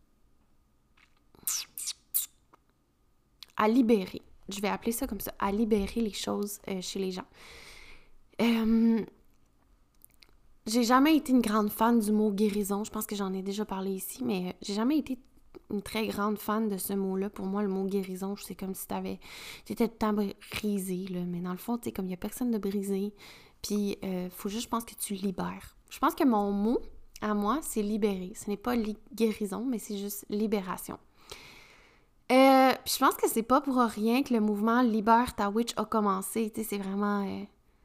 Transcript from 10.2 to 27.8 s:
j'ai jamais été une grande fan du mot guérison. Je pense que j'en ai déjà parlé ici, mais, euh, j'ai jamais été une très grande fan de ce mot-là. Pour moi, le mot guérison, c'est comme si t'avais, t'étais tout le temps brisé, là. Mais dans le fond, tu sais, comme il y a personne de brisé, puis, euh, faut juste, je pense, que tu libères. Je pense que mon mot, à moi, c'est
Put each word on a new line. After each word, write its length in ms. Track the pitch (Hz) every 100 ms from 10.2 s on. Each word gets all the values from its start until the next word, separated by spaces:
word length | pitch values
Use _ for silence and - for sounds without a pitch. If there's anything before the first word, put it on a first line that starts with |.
| _ _ _ _ -
j'ai 180 | 233
jamais 320 | 226 254 294 311
été 160 | -
une 80 | 254
grande 300 | 226 214 208
fan 280 | - 220 233
du 140 | 208
mot 180 | 214 214
guérison. 540 | 196 214 208 196 202
Je 60 | 214
pense 160 | 214 -
que 100 | 202
j'en 160 | 190
ai 100 | 190
déjà 220 | 190 202
parlé 260 | 208 190 190
ici, 320 | 190 - -
mais, 240 | 247 190 180
euh, 40 | -
j'ai 120 | -
jamais 240 | 202 233 302
été 200 | - 262 - _ - - -
une 120 | 202
très 240 | - 220 208
grande 320 | 202 208 208
fan 300 | - 214 220
de 80 | 190
ce 160 | -
mot-là. 380 | 202 190 190 202
Pour 160 | 202 190
moi, 160 | 196
le 60 | 202
mot 160 | 190
guérison, 520 | 190 202 190 185 190 202
c'est 180 | -
comme 200 | 185 190
si 120 | 190 -
t'avais, 320 | 190 190 190 - - - -
t'étais 240 | - 208 226
tout 60 |
le 40 | -
temps 140 | 214
brisé, 960 | 208 202 - - - 208 202 185 180 190
là. 120 | 180 180
Mais 140 | 175
dans 100 | 180
le 80 | 180
fond, 200 | - 240
tu 60 |
sais, 80 | 233
comme 140 | 214 185
il 40 |
y 40 |
a 40 | 180
personne 320 | 208 - 247
de 80 | 220
brisé, 540 | 196 202 196 196 202 - - - - _
puis, 380 | - 208 202 -
euh, 240 | 190 185 180
faut 180 | - 202
juste, 160 | 214
je 40 | 240
pense, 160 | 233
que 100 | 226
tu 200 | - -
libères. 640 | 196 196 180 175 190 - - -
Je 80 | -
pense 160 | 370
que 100 | -
mon 280 | 294 214 202
mot, 280 | 202 214 320 - - - -
à 140 | 214
moi, 260 | 208 208 277
c'est 200 | - 226